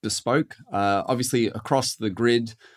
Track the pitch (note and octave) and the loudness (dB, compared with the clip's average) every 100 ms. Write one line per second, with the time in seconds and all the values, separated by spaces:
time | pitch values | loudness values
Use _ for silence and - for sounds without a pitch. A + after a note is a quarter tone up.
0 | A2 - A#2+ C#3 D#3 - - G2 G2+ G2 | -6 -4 0 0 0 -8 -6 0 2 0
1 | - B2 B2+ B2+ A2+ A2 - C3+ B2+ - | 0 -2 0 0 0 -2 -2 0 0 -4
2 | A2 F#2 A#2+ A#2+ A2+ A2 - | -6 0 2 2 0 -12 -20